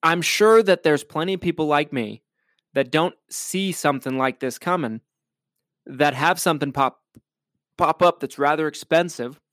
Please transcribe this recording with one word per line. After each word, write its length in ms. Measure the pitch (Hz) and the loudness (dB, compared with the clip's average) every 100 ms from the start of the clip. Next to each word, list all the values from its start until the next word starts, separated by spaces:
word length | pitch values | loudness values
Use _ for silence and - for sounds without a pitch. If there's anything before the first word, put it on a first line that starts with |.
I'm 180 | 160 170 | 0 0
sure 400 | 165 - 214 226 | -2 2 6 6
that 220 | 202 180 | 6 2
there's 220 | 160 147 - | 4 2 0
plenty 300 | 156 170 190 | -6 -4 -4
of 60 | |
people 260 | 175 165 156 | -4 -2 0
like 260 | 147 151 | 0 0
me 280 | 139 110 107 _ _ _ _ _ | -4 -6 -10 _ _ _ _ _
that 180 | - 127 | -4 0
don't 240 | 151 175 - _ | 0 0 -4 _
see 420 | - - 185 190 | -14 -8 -4 -4
something 460 | 170 151 135 135 131 | -2 -2 -2 -4 -2
like 240 | 131 - | -2 -2
this 180 | 131 120 | -8 -6
coming, 400 | - 180 131 110 _ _ _ _ _ _ _ _ - | -4 -4 -4 -8 _ _ _ _ _ _ _ _ -20
that 280 | 135 147 | -2 -2
have 240 | 135 151 180 | 2 0 0
something 360 | - 156 143 | 0 -2 -4
pop, 280 | 135 131 - _ - _ _ _ _ _ - | -2 -2 -2 _ -20 _ _ _ _ _ -2
pop 260 | 165 160 | 0 4
up 160 | 175 165 | 2 2
that's 180 | 135 - | -6 -2
rather 300 | 143 151 156 | 0 0 -2
expensive 720 | 147 - 165 175 - 120 143 _ | -6 0 0 0 -4 -10 -12 _